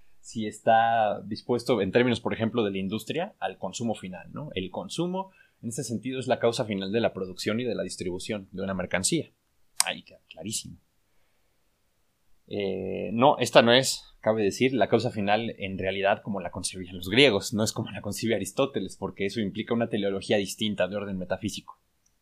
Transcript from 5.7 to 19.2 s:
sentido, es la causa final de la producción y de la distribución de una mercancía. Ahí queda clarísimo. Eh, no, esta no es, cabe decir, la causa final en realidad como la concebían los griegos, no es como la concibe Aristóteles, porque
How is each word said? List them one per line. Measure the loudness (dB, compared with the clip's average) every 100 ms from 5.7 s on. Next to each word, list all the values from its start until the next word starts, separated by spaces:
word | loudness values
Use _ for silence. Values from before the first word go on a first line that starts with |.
| -8
sentido, | -6 -6 -6 -4
es | 0
la | 2
causa | 4 2
final | 0 -2 0
de | 0
la | 0
producción | 0 -8 -4 -2 -2
y |
de | -2 -4
la |
distribución | -6 -6 -6 -6 -6 -8 -8
de | -6
una | -4
mercancía. | -4 -2 0 0 0 -2 _ _ _ _ -2 -2
Ahí | -4
queda | -10 -20 -20
clarísimo. | -12 -8 -8 -10 -16 _ _ _ _ _ _ _ _ _ _ _ _ _ _ _ _ -8
Eh, | -4 -2 -2 -4 -6 -4
no, | 4 4 4
esta | 6 6
no | 8
es, | 6 4 -4 -10 -2
cabe | 0 2
decir, | 2 2 2
la | 4 4
causa | 4 2
final | -2 0 0 0 -6
en | -6 -4
realidad | -2 0 2 2
como | -2 -6
la | -6
concebían | -6 -8 -8 -10 -10
los | 0
griegos, | 6 6 4 0
no | 0
es | 0
como | -2 -6
la | -8
concibe | -8 -4 0 0
Aristóteles, | 0 0 0 -2 -6 -6
porque | -8 -4